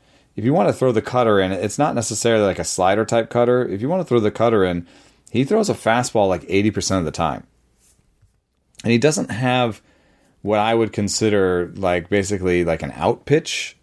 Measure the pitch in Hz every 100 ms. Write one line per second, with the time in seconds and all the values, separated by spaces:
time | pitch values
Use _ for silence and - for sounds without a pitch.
0 | _ _ _ - 113 165 185 - 131 110
1 | - 123 117 101 92 95 104 - 151 120
2 | 107 107 117 113 101 90 85 - 92 104
3 | 110 117 113 117 120 123 123 98 127 185
4 | 165 120 104 - 117 110 92 87 85 -
5 | _ _ _ 117 135 214 202 110 - 117
6 | 123 113 95 90 - 98 104 98 - 95
7 | 80 - 80 62 - _ _ _ _ _
8 | _ _ _ _ _ _ _ - - 117
9 | 143 165 - 101 127 127 120 104 _ _
10 | _ _ _ _ 98 107 107 117 110 -
11 | 101 - 113 101 92 90 85 - 92 90
12 | 85 101 95 101 92 87 85 82 71 64
13 | 87 - - 151 160 - - -